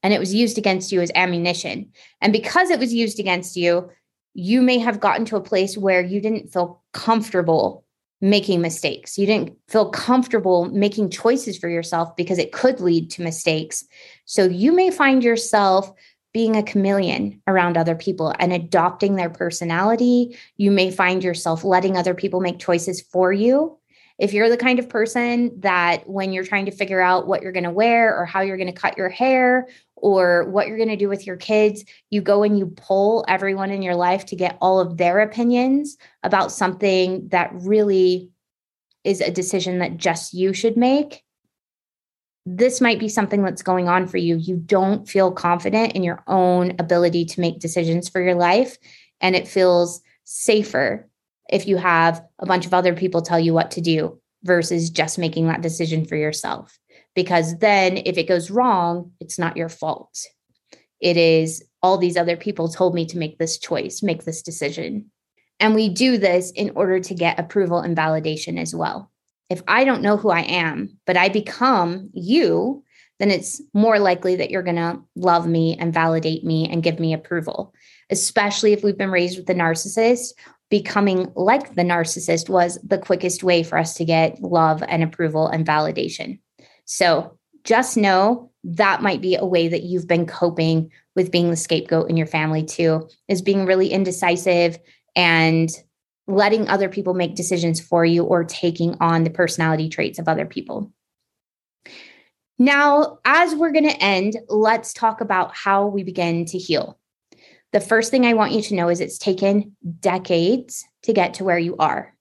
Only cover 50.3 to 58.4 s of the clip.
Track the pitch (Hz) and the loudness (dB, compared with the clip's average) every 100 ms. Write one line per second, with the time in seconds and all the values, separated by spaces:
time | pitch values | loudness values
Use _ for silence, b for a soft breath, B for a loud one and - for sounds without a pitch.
50.3 | - - 214 208 135 131 107 - _ _ | -8 2 2 2 -2 -2 -4 -12 _ _
51.3 | _ _ 190 196 185 180 165 165 165 - | _ _ -2 0 0 2 4 4 0 -8
52.3 | _ - 208 170 180 180 175 185 175 165 | _ 0 0 2 2 2 0 -2 -2 0
53.3 | 170 165 165 165 - 165 160 160 - _ | 0 2 2 0 -4 -2 0 -2 -8 _
54.3 | _ 180 180 165 175 165 165 160 - 165 | _ 0 0 2 -2 -2 -2 -4 -2 -4
55.3 | 165 165 160 165 165 165 160 156 156 151 | 0 -2 0 -4 -4 -4 -2 -4 -4 -4
56.3 | 156 - - - _ _ b b - 180 | -6 -8 -10 -10 _ _ b b -4 0
57.3 | 175 160 170 214 202 185 190 - 175 165 | 2 0 0 2 4 2 0 -4 -4 0
58.3 | 180 | 0